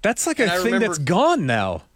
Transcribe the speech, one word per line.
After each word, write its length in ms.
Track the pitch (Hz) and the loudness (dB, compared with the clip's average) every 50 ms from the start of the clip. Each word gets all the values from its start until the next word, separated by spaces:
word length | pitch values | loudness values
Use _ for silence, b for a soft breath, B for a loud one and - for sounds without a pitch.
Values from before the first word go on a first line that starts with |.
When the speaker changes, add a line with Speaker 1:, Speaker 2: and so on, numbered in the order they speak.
Speaker 1:
That's, 240 | - 202 240 - - | 0 -2 -2 0 -2
like, 120 | 330 311 - | -4 0 0
Speaker 2:
And 100 | 254 185 | 0 0
Speaker 1:
a 40 | 175 | 0
Speaker 2:
I 40 | 185 | 0
Speaker 1:
thing 120 | 185 226 233 233 | 0 0 0 0
that's 180 | 226 202 - | 0 0 -2
Speaker 2:
remember 60 | 147 143 | -4 -2
Speaker 1:
gone 420 | 131 175 196 269 320 349 294 170 | 0 2 2 4 4 2 2 0
now. 380 | 131 117 110 98 95 90 82 - _ _ | 0 0 0 0 -2 -4 -6 -10 _ _